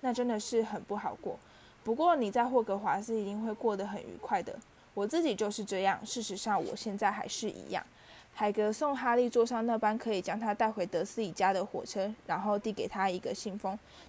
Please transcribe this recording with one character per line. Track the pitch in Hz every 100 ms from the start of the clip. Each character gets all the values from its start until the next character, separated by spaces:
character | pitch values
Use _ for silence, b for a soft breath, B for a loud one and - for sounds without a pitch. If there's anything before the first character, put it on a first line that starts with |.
那 | 262
真 | 240 247
的 | 214
是 | - 233
很 | 220 208
不 | -
好 | 208 - -
过。 | 196 - B B B B
不 | -
过 | 233 339
你 | 320 214
在 | 240
霍 | 240 254
格 | 220 196
华 | 202 185
兹 | 214 226
一 |
定 | 202 208
会 | 226
过 | 214 233
得 | 202 196
很 | 202
愉 | - -
快 | - 202
的。 | - - - B B
我 | - 202
自 | 320
己 | 330
就 | 202 208
是 | 208
这 | 202 190
样， | 190 190
事 | 214 -
实 | 220 190
上 | - 196
我 | - -
现 | 226 202
在 | 202
还 | 208 -
是 | - 214
一 | - -
样。” | 185 - B B B B
海 | - 208
格 | 208 214
送 | 220 302 269
哈 | 254 240
利 | 247
坐 | 240
上 | 233 240 226
那 | 226
班 | 214 220
可 | 233
以 | 202
将 | 180 196
他 | 220
带 | 202 220
回 | 214 180
德 | 170
斯 | 190 -
里 | 208
家 | 170 190
的 | 190
火 | 202 -
车， | - 208 196 220
然 | - 170
后 | 202 208
递 | 220
给 | 202 -
他 | 208 196
一 | 185
个 | -
信 | 196 214 196
封。 | 190 202 B B